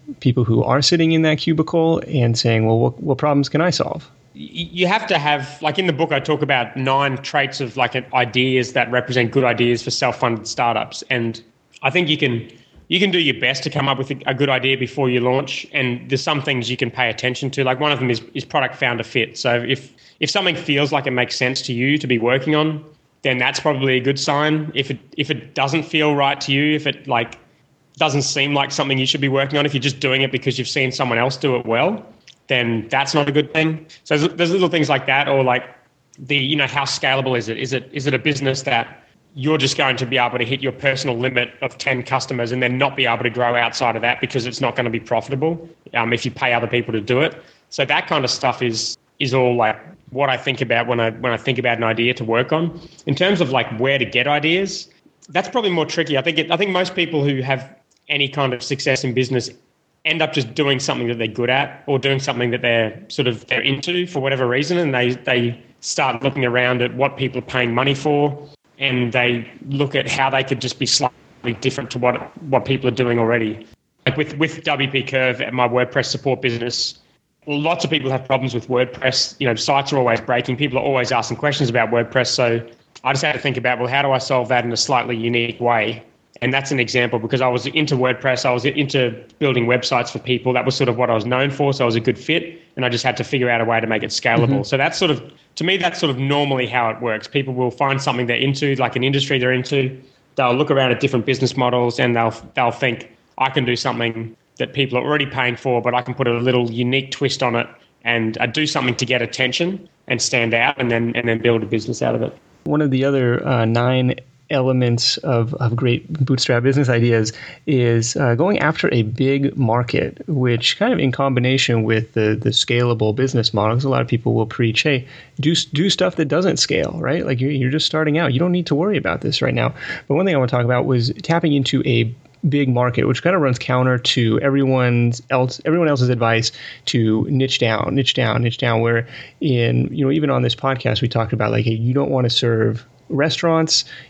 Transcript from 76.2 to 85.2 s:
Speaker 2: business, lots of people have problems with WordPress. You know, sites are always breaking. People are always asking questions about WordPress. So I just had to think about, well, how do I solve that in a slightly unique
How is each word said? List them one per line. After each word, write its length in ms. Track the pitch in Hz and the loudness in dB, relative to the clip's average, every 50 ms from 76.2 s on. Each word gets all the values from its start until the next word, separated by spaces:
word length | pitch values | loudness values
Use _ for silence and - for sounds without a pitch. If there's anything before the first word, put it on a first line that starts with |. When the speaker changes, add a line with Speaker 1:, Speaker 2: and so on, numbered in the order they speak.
| - 143 127 127 | -2 -2 -2 0
Speaker 2:
business, 580 | - 123 117 117 120 123 - - - - - - _ _ _ _ _ _ _ _ _ | 0 -2 -2 -2 -4 -4 -4 -4 -4 -6 -8 -10 _ _ _ _ _ _ _ _ _
lots 380 | 151 147 143 147 160 175 170 - | -6 -4 -2 0 -2 0 -2 -2
of 60 | 147 | -2
people 200 | 160 147 127 131 | -2 -2 0 0
have 160 | 131 127 131 | -2 -2 -2
problems 280 | - 135 131 131 127 120 | 0 -2 0 0 -2 -4
with 160 | 117 - - | -4 -4 0
WordPress. 640 | 127 123 127 - - - - 131 120 - - - - - | 0 0 0 0 -2 -4 -2 -2 0 0 -2 -4 -4 -2
You 80 | 139 123 | -2 0
know, 60 | 113 | 0
sites 360 | 110 - - 143 139 135 - | 0 0 0 0 0 0 0
are 60 | 151 | 0
always 240 | 135 123 120 117 117 | 2 2 2 2 0
breaking. 340 | - - 123 123 117 - 127 | 0 0 -2 -2 0 -2 -2
People 220 | 120 147 135 127 | -2 -2 -2 -2
are 80 | 127 117 | -2 0
always 260 | 139 135 127 123 - | 0 0 0 0 0
asking 240 | 131 117 110 - 117 | 0 -2 -2 -2 -4
questions 340 | - - 147 139 - 143 117 | -2 -2 -2 0 0 0 2
about 200 | 117 123 113 107 | 2 2 2 2
WordPress. 380 | 120 117 113 117 - 131 120 | 2 0 0 2 2 0 0
So 380 | - - - 127 117 117 113 113 - - - _ _ - - - | 2 0 0 2 2 2 0 -2 -6 -14 -20 _ _ -18 -6 -2
I 80 | 131 | -2
just 140 | 139 135 160 | 0 0 0
had 80 | 151 147 | -2 -2
to 60 | 127 | -2
think 180 | - 143 127 | -2 -2 -2
about, 200 | 127 117 127 123 113 | 0 0 0 0 0
well, 100 | 123 120 | -2 0
how 140 | 131 143 139 | 0 2 2
do 80 | 139 | 2
I 80 | 135 131 | 2 0
solve 280 | - - 139 127 120 117 | 0 0 0 0 2 2
that 140 | 131 120 117 | 2 0 2
in 80 | 120 | 0
a 60 | 117 | -2
slightly 400 | - - - 135 120 113 120 120 | -2 0 2 2 0 0 0 -2
unique 420 | 110 | -2